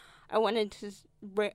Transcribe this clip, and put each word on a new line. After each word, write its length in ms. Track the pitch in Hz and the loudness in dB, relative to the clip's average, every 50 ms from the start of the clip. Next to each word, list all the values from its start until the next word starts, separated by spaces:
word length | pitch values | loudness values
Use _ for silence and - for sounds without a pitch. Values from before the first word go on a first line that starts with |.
| - - - - - - | -20 -20 -20 -20 -10 -2
I 80 | - 220 | 2 2
wanted 320 | 226 202 214 226 214 202 - | 2 4 2 2 0 -2 -4
to 140 | - - | -10 -12
s-, 180 | 208 196 - - _ _ _ | -12 -14 -14 -20 _ _ _
re-, 320 | - 202 190 208 208 202 - | -18 -4 0 0 0 0 0